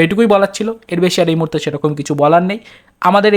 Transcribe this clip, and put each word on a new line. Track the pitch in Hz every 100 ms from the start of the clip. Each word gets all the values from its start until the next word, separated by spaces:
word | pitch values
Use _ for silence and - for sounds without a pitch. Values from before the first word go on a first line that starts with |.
| 160
এটুকুই | 202 233
বলার | 202 196 -
ছিল, | 214 226 -
এর | 170 180
বেশি | 180
আর | 170
এই | 165
মুহূর্তে | 160 151 151
সেরকম | 147 151 147
কিছু | 135 147
বলার | 147 170 185
নেই। | 208 - - _ _ 180
আমাদের | 202 208